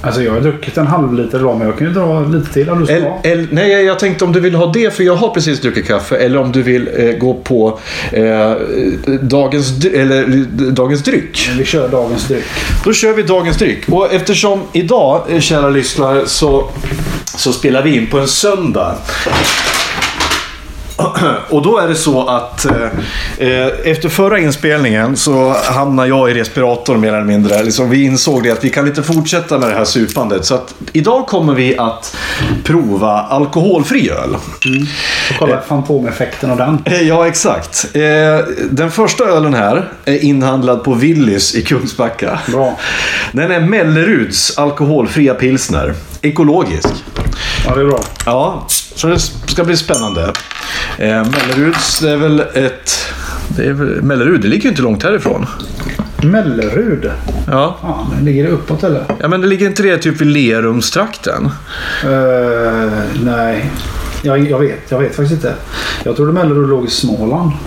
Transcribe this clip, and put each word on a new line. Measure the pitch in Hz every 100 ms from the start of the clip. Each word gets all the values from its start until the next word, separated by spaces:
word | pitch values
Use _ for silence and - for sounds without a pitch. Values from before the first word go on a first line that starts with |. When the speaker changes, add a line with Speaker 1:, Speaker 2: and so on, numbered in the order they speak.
| 131
Speaker 1:
Alltså, | 127
jag | 117
har | 113
druckit | 147 143 - 165
en | 147
halv | 160 135
liter | 120 113 127
idag, | 131 113
men | 110
jag | 104
kan | 160
ju |
dra | 180 170 160 147
lite | 160 143
till | 143 151
om | 170
du | 147
ska | 160
Speaker 2:
El-, |
Speaker 1:
ha. | 170 185
Speaker 2:
el-, | 160 170 165
nej, | 151 202
jag | 196 190 185
tänkte | 196 165 180
om |
du | 175
vill | 180 165
ha | 170
det, | 170 220
för | 202
jag | 180 175
har | 220
precis | 175 156 139
druckit | 127 110 -
kaffe. | 101 - 131
Eller | 123 135
om | 127
du | 131
vill, | 123 123 117 -
eh, | 117 113
gå | 127
på, | 123 - 123 110 110 - - -
eh, | 113 110 110 107 110 101 95 98 87 - 135
dagens | 131 139 135 143 135
dry-, | 131 180 185
eller, | 135 135
eh, | 131 131 127 113 131
dagens | 127 127 143
dryck. | 147 277 - - 123
Speaker 1:
Men | 123
vi | 135
kör | 165 127
dagens | 127 117 117 127
dryck. | 123 104 - - -
Speaker 2:
Då | -
kör | 214 220
vi | 214
dagens | 170 185 175 147
dryck. | 185 101 -
Och | 180 190
eftersom | 185 - 202 208 196 170
idag, | 170 170 170 139 143 -
eh, | 165
kära | 151 156 139
lyssnare, | 139 127 - 135 135 135
så, | - 151 139 135 - 147 151 - - - -
så | 131
spelar | 123 143 131
vi | 143 131
in | 113
på | 143
en | 135
söndag. | - 208 202 170 98 87 101 - - - 135 156 - - - - - - - - - - - - - - -
<clears throat> | 143 - 170 104 -
Och | 151
då | 160 226
är | 170
det | 160
så | - 131 123
att, | 123 - - 143
eh, | 117 113 - - - - -
eh, | 131 127 131 -
efter | 165 156 165
förra | - 196 208
inspelningen | 156 143 156 151 131 107 113 135
så | 151 135 131 131
hamnar | 120 127 139 131 127
jag | 135 127
i |
respirator | 120 107 - 123 120 - 117
mer | 110
eller | 107
mindre. | 104 104 104 101
Liksom, | 110 110 127
vi | 131
insåg | 139 131 - 135
det | 123
att | 113
vi | 135
kan | 143 143
inte | 151
fortsätta | 151 165 151 175 170 143
med | 120
det | 104
här | 107
supandet. | 127 110 - 113 95 90
Så | 127
att | 127 - -
idag | 160 165 254 -
kommer | 190 160
vi | 131 127 127
att | 113 113 - - - - - 113
prova | - 165 123 98 107 104
alkoholfri | - 135 147 170 185 175 143 262 123
öl. | 76 64 - - - 131
Speaker 1:
Mm. | 135 143 - - - -
Och | 143
kolla | 151 -
Speaker 2:
Eh. | -
Speaker 1:
fantomeffekten | 143 139 143 120 110 123 - 131
av | 123
den. | 131 156 -
Speaker 2:
Eh, | 180
ja, | 160 160 170
exakt. | 165 202 90 80 - -
Eh, | 147 151 151 156 156 - - -
den | 135 160
första | 160 214 -
ölen | 226 165 151
här | 127 104 135 185 - -
är | 143
inhandlad | 151 139 131 131 127 120
på | 139
Willys | 120 143 160 123 101 - -
i |
Kungsbacka. | - 139 - - 117 117 98 - -
Speaker 1:
Bra. | 127 131 110 - - - - -
Speaker 2:
Den | 131 170
är | 175
Melleruds | 165 214 160 156 175 175 101 - - -
alkoholfria | 147 143 147 151 113 156 143
pilsner. | 127 127 131 - 80 71 78 - -
Ekologisk. | 151 151 151 165 120 80 - - - - - - - - -
Speaker 1:
Ja, | 131
det |
är | 139
bra. | 135 - - -
Speaker 2:
Ja, | 123 165 175 -
så | - - - 160
det | 170 - - -
ska | -
bli | 170 165
spännande. | - 127 110 85 87 - - - - - - -
Eh, | 107
Melleruds, | 110 110 139 127 131 151 160 - -
det | 156
är | 147
väl | 156 151
ett... | - 131 135 131 - - - - - - -
Det | - 120
är |
väl, | 139 139 -
Mellerud, | 135 135 127 180
det | 101
ligger | 190
ju | 262
inte | 156
långt | 123 104
härifrån. | 160 208 - - - - - - - - - -
Speaker 1:
Mellerud? | 151 208 175 113 107 127 233 156 - - - - -
Speaker 2:
Ja. | 131 151 180
Speaker 1:
Fan, | 180 147 - 135 143
ligger | 139
det | 156
uppåt, | 165 - 156
eller? | 190 139 - -
Speaker 2:
Ja, | 151
men | 185
det | 190
ligger | 190 196
inte | 196
det | 196 170
typ | 160 156
vid | 151
Lerumstrakten? | 147 123 113 113 120 113 170 214 - - - 143 139 - - - -
Speaker 1:
Eh, | 139 135 131 127 123 117 117 113 110 107 104 104
nej. | 120 117 113 107 143 - - - - -
Jag, | 147 139 143
jag | 135
vet, | 143 - -
jag | 156
vet | 139 -
faktiskt | 143
inte. | 160 127 - - - - -
Jag | 120 117
trodde | 147
Mellerud | 175 165 143 139
låg | 135 117
i |
Småland. | - 123 107 107 151 175 73